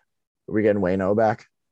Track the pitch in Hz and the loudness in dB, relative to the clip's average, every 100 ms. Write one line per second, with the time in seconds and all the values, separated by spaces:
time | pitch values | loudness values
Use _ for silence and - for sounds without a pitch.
0 | _ _ _ _ - 104 107 101 90 95 | _ _ _ _ -8 -2 0 0 0 0
1 | 95 104 110 117 - _ _ | 0 0 0 -2 -8 _ _